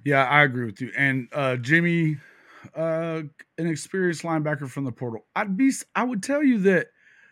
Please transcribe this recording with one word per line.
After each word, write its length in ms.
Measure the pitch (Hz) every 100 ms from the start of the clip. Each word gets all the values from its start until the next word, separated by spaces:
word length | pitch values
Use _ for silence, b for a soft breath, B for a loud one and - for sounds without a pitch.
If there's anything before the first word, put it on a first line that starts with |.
| 143
Yeah, 180 | 139
I 200 | 127 147
agree 220 | 147 123 120
with 140 | 98
you. 120 | 123 104
And, 300 | 139 135 120
uh, 240 | 151 135 127
Jimmy, 580 | 120 165 170 170 160 151 B B B B B
uh, 500 | 156 165 160 165 160 151 - - -
an 100 | 170
experienced 560 | 151 - 190 180 156
linebacker 460 | 165 160 151 151 139
from 160 | 143 135
the 60 |
portal. 340 | 113 123 110 - -
I'd 220 | 208 190
be, 100 | 269
s-, 160 | - - 185
I 100 | 247
would 180 | 226
tell 180 | 226 285
you 180 | 294 233
that, 280 | 190 180 - b b b b